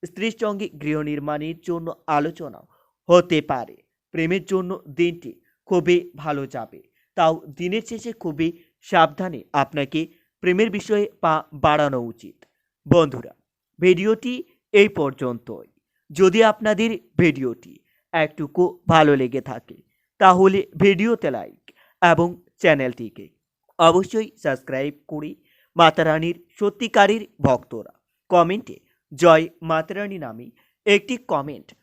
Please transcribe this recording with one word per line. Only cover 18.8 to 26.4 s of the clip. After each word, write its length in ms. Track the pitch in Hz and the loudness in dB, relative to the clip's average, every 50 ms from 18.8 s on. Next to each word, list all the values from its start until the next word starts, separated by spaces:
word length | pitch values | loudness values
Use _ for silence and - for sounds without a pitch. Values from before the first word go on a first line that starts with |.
| _ - | _ 4
ভালো 240 | 165 160 156 147 143 | 6 6 6 6 4
লেগে 240 | 139 131 123 120 135 | 2 0 -2 -4 -8
থাকে, 360 | - - 127 117 _ _ - - _ _ _ _ _ _ _ _ | -10 -10 -14 -16 _ _ -20 -20 _ _ _ _ _ _ _ _
তাহলে 380 | - 190 180 185 190 190 190 202 - - - | 6 6 6 8 6 4 4 2 -4 -6 -4
ভিডিওতে 520 | 156 180 202 196 175 202 226 233 220 - 160 | 2 2 2 2 2 0 -2 -2 -2 -2 -6
লাইক 320 | 131 113 87 - - _ _ - _ _ _ _ _ _ - | -6 -6 -10 -12 -18 _ _ -20 _ _ _ _ _ _ 4
এবং 260 | 175 170 165 170 175 175 - _ _ _ _ | 4 4 4 2 -2 -2 -10 _ _ _ _
চ্যানেলটিকে 680 | - 180 156 139 135 127 120 - 117 110 _ - 98 80 _ _ _ _ _ _ _ _ _ _ | 0 0 2 2 0 -6 -8 -10 -14 -16 _ -20 -20 -20 _ _ _ _ _ _ _ _ _ _
অবশ্যই 500 | 165 165 170 185 196 185 - 220 220 214 _ | 2 4 4 4 0 0 -4 -6 -6 -6 _
সাবস্ক্রাইব 580 | _ - 151 135 127 _ - 135 131 139 147 147 147 _ _ | _ -6 -6 -6 -6 _ -10 -8 -6 -6 -8 -10 _ _ _
করে 220 | 160 151 151 - 95 _ _ _ _ _ _ _ _ | -12 -12 -12 -12 -16 _ _ _ _ _ _ _ _
মাতা 280 | 170 170 160 160 - 160 | 4 4 4 4 2 0
রানীর 320 | 160 156 160 160 170 170 170 | 0 0 -2 -2 -4 -6 -8